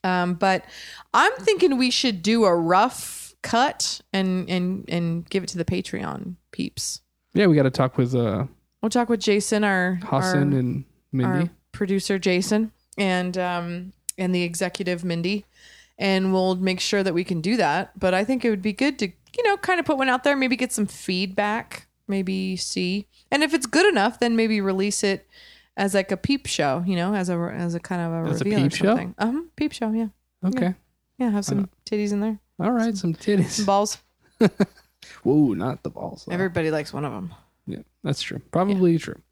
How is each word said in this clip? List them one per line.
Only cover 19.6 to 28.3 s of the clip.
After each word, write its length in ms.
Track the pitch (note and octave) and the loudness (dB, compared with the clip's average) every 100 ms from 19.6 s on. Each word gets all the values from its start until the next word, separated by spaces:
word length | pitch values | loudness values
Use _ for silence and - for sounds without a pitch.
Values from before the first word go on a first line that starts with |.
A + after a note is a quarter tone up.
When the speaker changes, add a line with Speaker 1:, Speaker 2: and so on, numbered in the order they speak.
| - F4+ | 0 0
Speaker 1:
of 60 | D#4+ | 0
put 120 | C#4+ | 0
one 100 | C4 | 2
out 140 | B3+ | 2
there, 140 | C#4+ C#4 | 2 2
maybe 180 | C4 | 0
get 160 | B3 B3+ | 0 -2
some 140 | - G3+ | -2 -4
feedback, 1000 | - - F3+ F#3+ F#3+ G#3 A3 - - - _ - | -4 -4 -2 -2 -2 -2 -2 -6 -16 -18 _ -4
maybe 480 | G3 F#3 F#3+ F#3+ F#3 | -4 -2 -2 -4 -4
see, 520 | - - F3+ G3+ - _ _ | -6 -4 -2 -2 -6 _ _
and 100 | C#4+ | 0
if 100 | D4+ | 0
it's 140 | D#4+ B3+ | 0 2
good 200 | D4+ G4+ | 4 4
enough, 340 | D4 G#3 - | 4 2 2
then 160 | A#3+ A3+ | 0 2
maybe 240 | A3+ G#3+ | 2 2
release 420 | G3 F#3+ G3+ G3+ | 0 0 0 0
it 240 | G3+ F#3+ _ - - - _ - | 0 -2 _ -20 -20 -20 _ -4
as, 160 | G3 | 0
like, 180 | G3 F#3+ | 0 0
a 40 | F#3+ | -4
peep 300 | - C#4 - | -2 -2 -2
show, 380 | - D3 C3+ F3 | 0 0 0 0
you 80 | |
know, 200 | F3+ F3+ | 0 0
as 140 | G#3 F3+ | 0 -2
a, 60 | F3 E3+ | -2 -4
as 220 | - F3 | -4 -4
a 60 | E3+ | -4
kind 200 | - F3+ | -6 -4
of 260 | E3+ E3 | -2 -2
a 40 | E3 | -2